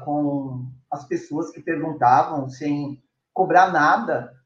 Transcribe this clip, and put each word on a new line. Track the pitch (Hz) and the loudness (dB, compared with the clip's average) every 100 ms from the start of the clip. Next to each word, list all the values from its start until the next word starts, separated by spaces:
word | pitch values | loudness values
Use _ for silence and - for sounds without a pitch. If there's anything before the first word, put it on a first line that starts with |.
| - | -4
com | 147 147 143 135 127 127 - - | -2 0 -2 -6 -10 -12 -14 -10
as | 147 - | -10 -6
pessoas | 170 - 147 160 | -8 -6 -6 -6
que | - | -8
perguntavam | 170 156 160 151 - 135 160 156 131 | -4 -4 -4 2 4 6 4 -2 -6
sem | 127 151 147 143 - _ _ _ | -6 -4 -4 -4 -10 _ _ _
cobrar | - 185 175 185 | -2 4 6 6
nada | 165 151 196 208 135 120 - | 4 4 2 0 -4 -6 -16